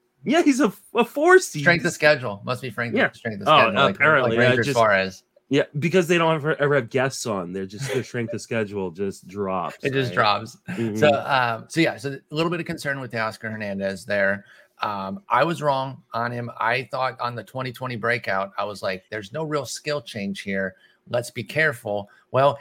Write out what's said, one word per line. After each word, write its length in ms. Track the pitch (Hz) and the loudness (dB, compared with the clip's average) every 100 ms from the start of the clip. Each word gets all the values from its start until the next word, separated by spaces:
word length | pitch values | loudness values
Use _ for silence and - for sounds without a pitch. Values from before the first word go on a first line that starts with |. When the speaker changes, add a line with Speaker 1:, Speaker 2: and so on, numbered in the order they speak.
| _ _ 156 | _ _ 0
Speaker 1:
Yeah, 160 | 320 | 4
he's 180 | 294 247 | 4 4
a, 140 | 220 - _ | 2 0 _
a 120 | 233 233 | 0 0
four 340 | 285 330 370 | 2 6 6
seed. 220 | - 151 | 6 0
Speaker 2:
Strength 240 | 156 170 165 | 2 4 2
of 80 | |
schedule. 480 | - 151 151 123 101 | 4 4 4 0 -6
Must 180 | 117 123 | -6 -6
be 80 | 127 | -6
Frank, 240 | 110 120 | -6 -4
Speaker 1:
Yeah. 180 | 208 - | 0 0
Speaker 2:
strength 280 | - 117 101 | -2 -10 -4
of 60 | 117 | 4
Speaker 1:
Oh, 100 | 151 | 4
Speaker 2:
schedule, 140 | 113 110 | 4 2
like, 120 | 135 - | 2 4
Speaker 1:
apparently, 360 | 147 147 120 | 4 4 4
Speaker 2:
like 80 | 117 | 4
Speaker 1:
yeah, 80 | 123 | 4
Speaker 2:
Ranger 140 | 127 | 4
Speaker 1:
just 140 | 113 120 | 2 4
Speaker 2:
Suarez. 460 | 110 98 95 95 _ _ - | 4 4 0 -6 _ _ 0
Speaker 1:
Yeah, 140 | 139 - 151 | 0 0 -2
because 300 | 165 185 165 | 2 2 4
they 80 | 175 | 2
don't 180 | 165 160 | 4 2
ever, 200 | 147 156 | 0 0
ever 180 | 143 143 | 2 2
have 140 | 117 | 0
guests 360 | 135 135 - 120 | 0 0 -2 -4
on. 280 | 98 87 | -4 -4
They're 120 | 95 95 | -6 -8
just, 260 | 104 135 | -8 -4
their 100 | 131 | -4
strength 300 | 113 123 113 | -4 -6 -4
of 80 | 107 | -6
schedule 500 | - 117 104 101 92 | -4 -4 -2 -4 -6
just 340 | 85 98 - 92 | -4 -6 -6 -12
drops, 480 | 98 95 95 80 - | -6 -4 -2 -4 -4
Speaker 2:
<laughs> 40 | |
It 100 | 143 | -4
just 160 | 135 127 | -2 -2
Speaker 1:
right? 60 | 123 | 2
Speaker 2:
drops. 420 | 107 104 113 - - | 2 2 -4 -16 -10
Speaker 1:
Mm-hmm. 260 | 95 113 107 | -4 -2 4
Speaker 2:
So, 120 | 147 135 127 | 4 4 2
um, 400 | 135 120 113 113 | 2 2 -2 -6
so 100 | 165 | 0
yeah, 160 | 147 104 | 0 0
so 140 | 139 | -8
a 260 | 135 _ 151 | -10 _ -2
little 140 | 165 | -2
bit 80 | 170 | -2
of 60 | 170 | -6
concern 340 | 160 147 139 | -6 -6 -6
with 140 | 123 | -6
Teoscar 360 | 120 110 107 113 | -4 -4 -4 -10
Hernandez 540 | 110 104 98 98 95 - | -8 -6 -4 -4 -4 -4
there. 380 | 101 98 101 - - _ - | 0 2 0 -6 -20 _ -6
Um, 400 | 110 101 98 98 - | -6 -4 -8 -10 0
I 160 | 120 147 | 2 2
was 160 | 147 | 0
wrong 420 | 147 135 135 131 _ | 0 0 -2 -10 _
on 200 | 117 120 | -4 -4
him. 180 | 120 120 - | -4 -8 -4
I 300 | 110 127 120 | -2 -2 -2
thought 260 | 131 131 123 | -4 -4 -4
on 120 | 120 | -6
the 100 | 120 101 | -6 -10
twenty 260 | 131 131 | -8 -8
twenty 240 | 120 127 117 | -8 -8 -4
breakout, 560 | 117 120 107 95 98 101 | -2 -2 0 -2 -2 -4
I 80 | 101 | -6
was 180 | 98 | -4
like, 220 | 101 95 - | -4 -4 -8
"There's 220 | 107 101 | -10 -8
no 120 | 147 156 | -8 -4
real 200 | 147 127 | -4 -4
skill 360 | - 147 147 | -8 -6 -6
change 400 | - 113 98 98 | -6 -8 -6 -6
here. 340 | 98 98 95 - _ _ - | -4 -4 -4 -8 _ _ -6
Let's 220 | 120 120 | -6 -4
be 120 | 127 - | -10 -6
careful." 640 | 147 156 123 107 104 101 _ _ | 0 0 -2 -6 -6 -6 _ _
Well, 280 | 127 143 - | 4 4 2